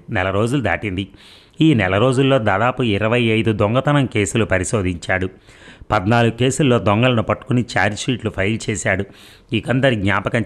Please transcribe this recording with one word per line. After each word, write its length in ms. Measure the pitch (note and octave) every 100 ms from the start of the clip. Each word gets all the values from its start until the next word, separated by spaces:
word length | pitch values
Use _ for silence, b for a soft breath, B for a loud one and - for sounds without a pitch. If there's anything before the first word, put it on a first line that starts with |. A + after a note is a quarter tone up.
| -
నెల 200 | G#2 F#2
రోజులు 320 | F#2+ A#2 C#3+
దాటింది. 460 | G#2 E2+ G#2 F#2 G2 B B B B B
ఈ 140 | D#3+
నెల 240 | D#3 F#2 F#2+
రోజుల్లో 400 | B2 B2+ C3+ C3+
దాదాపు 440 | G#2+ F#2+ A#2+ B2+
ఇరవై 400 | B2 G2 A2 A#2
ఐదు 300 | A#2 A2 A2
దొంగతనం 540 | G#2 G#2 B2 C3 D3 C3
కేసులు 380 | A2 G2+ A#2
పరిశోధించాడు. 840 | G#2 F#2 F2+ A#2 F#2 E2+ - F#2 F#2 - B B B B -
పద్నాలుగు 400 | G#2 F#2 A#2 A#2
కేసుల్లో 480 | A2+ B2+ B2 D3 A#2+
దొంగలను 440 | F#2 G#2 B2+ A#2+
పట్టుకుని 380 | G#2 G#2+ - A#2+
ఛార్జ్‌షీట్లు 680 | A2 - F#2+ G#2 - B2 A2
ఫైల్ 280 | G2 F#2+ A2 -
చేశాడు. 340 | G#2+ A2 F#2+ G2 B B B B
యుగంధర్ 420 | A2 - B2+ C3+
జ్ఞాపకం 500 | A2+ F#2+ G2 F#2+ A#2+